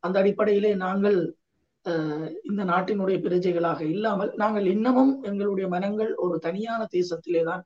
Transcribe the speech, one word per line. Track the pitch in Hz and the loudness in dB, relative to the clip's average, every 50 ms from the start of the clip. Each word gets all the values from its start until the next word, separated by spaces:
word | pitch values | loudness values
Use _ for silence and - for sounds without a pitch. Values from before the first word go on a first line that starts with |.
| - | -4
அந்த | 180 190 196 | 0 2 4
அடிப்படையிலே | 190 202 196 - 214 208 202 202 202 214 208 | 4 4 4 2 2 4 4 4 4 2 2
நாங்கள், | 190 185 185 190 196 196 202 208 180 165 - - _ _ _ _ _ _ _ _ _ _ | 2 0 -2 -2 0 2 4 4 2 2 -2 -6 _ _ _ _ _ _ _ _ _ _
அஹ், | 185 170 165 156 156 147 151 160 160 - 381 - | -4 -2 -2 -2 -2 -4 -4 -6 -8 -10 -12 -8
இந்த | 294 208 196 202 | -4 -4 -2 0
நாட்டினுடைய | 185 175 185 190 185 214 202 190 190 190 180 | 0 0 0 2 0 -2 0 0 0 0 0
பிரஜைகளாக | - - 180 180 180 185 175 170 170 165 160 - | 0 0 0 2 2 2 0 2 0 0 -2 -2
இல்லாமல் | 160 151 165 202 214 220 202 185 202 226 - | -2 -2 -2 0 0 -2 0 0 -2 -4 -2
நாங்கள் | - 208 214 220 208 202 | 0 0 0 0 0 0
இன்னமும் | 180 190 214 220 247 254 254 262 269 269 269 - | 2 2 2 2 2 4 6 6 4 4 0 -4
எங்களுடைய | 208 202 196 202 208 196 190 190 190 | -6 -4 -2 -2 -2 -2 -2 -2 -2
மனங்கள் | 180 180 190 202 208 214 220 220 - | -2 -2 -2 -2 -2 -2 -2 -2 -2
ஒரு | - - 180 175 156 | -2 -2 -2 -2 -2
தனியான | - 165 175 190 220 226 226 226 226 - | -4 -4 -4 -4 -4 -4 -4 -6 -6 -4
தேசத்திலே | - 180 180 175 165 165 - - 180 165 165 | -2 -2 -2 -2 -4 -8 -6 -2 0 0 0
தான் | 165 180 185 180 | 0 -2 -6 -8